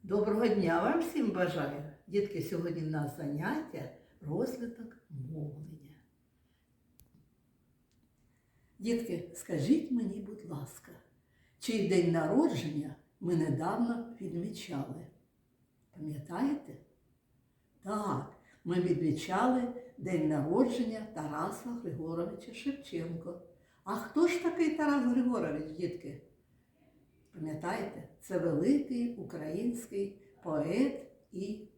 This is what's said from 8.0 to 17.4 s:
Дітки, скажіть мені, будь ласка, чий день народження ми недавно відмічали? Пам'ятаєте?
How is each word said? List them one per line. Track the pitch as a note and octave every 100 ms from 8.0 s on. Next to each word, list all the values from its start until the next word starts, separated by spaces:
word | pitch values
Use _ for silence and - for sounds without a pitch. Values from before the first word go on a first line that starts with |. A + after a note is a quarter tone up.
| _ _ _ _ _ _ _ _
Дітки, | G#3 A#3 - E3+ -
скажіть | - - D#3+ C#3+ D#4 -
мені, | B3 G3 -
будь | G3+ G#3+ E3
ласка, | D3+ C3 - - - - _ _ _ _ _
чий | - A3 E3+
день | F#3 E3+
народження | E3 D#3 A#3+ E4 F#3+ D3+ D3+ D3 - _ _
ми | F3 E3+
недавно | D#3 C3 E3+ A3+ A#3 A#3 A#3 -
відмічали? | F#3 E3+ G3+ - - D3+ C3+ D#3 - - _ _ _ _ _ _ _
Пам'ятаєте? | - D3+ D3 - F3 C#4 D4 - - - _ _ _ _ _